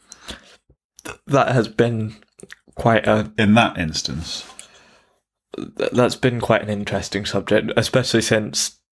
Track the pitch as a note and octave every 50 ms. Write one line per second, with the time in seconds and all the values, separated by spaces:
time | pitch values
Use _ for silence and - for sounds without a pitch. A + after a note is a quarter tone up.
0 | _ _ - - - - - - - - - _ _ _ _ _ _ _ _ -
1 | - - - - _ - C#3 C3+ - - C3 B2+ G#2+ - - - A#2+ A#2 A#2 A2
2 | A2 A2 - - _ _ _ _ - - - - _ - _ - - A#2+ A2+ G#2+
3 | - A2 G#2+ G#2+ G#2+ - - - G#2+ G2+ G#2 A#2+ A2 - - F#2+ F2 D#2 D2 -
4 | - C2+ C2 D#2+ F2 - - - - - - - - - _ _ _ _ _ _
5 | _ _ _ _ _ _ _ _ _ _ - - - - - - - - - A#2+
6 | B2 A2 - - - B2+ A#2+ A#2 - - A2+ - - G#2+ G#2 G2+ G#2 - G2+ F#2+
7 | F2+ - - G2 G#2 - - G2+ F#2+ - G#2+ A2 G#2+ A2 - A#2+ A2 - - C3
8 | B2 - - A2+ G#2+ - B2 A2 G#2+ - - - - - - _ _ _ _